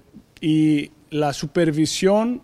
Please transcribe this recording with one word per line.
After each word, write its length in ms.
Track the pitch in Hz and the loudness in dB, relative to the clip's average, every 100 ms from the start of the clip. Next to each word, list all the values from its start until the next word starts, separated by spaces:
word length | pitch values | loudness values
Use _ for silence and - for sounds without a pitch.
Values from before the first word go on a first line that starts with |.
| _ - _ - | _ -20 _ -6
y 500 | 165 156 156 147 - _ - | 0 2 2 2 -2 _ -8
la 220 | 151 147 | -4 -2
supervisión 1080 | 135 151 180 165 151 151 - 185 208 233 247 | -4 -4 0 0 0 -2 0 2 2 0 -6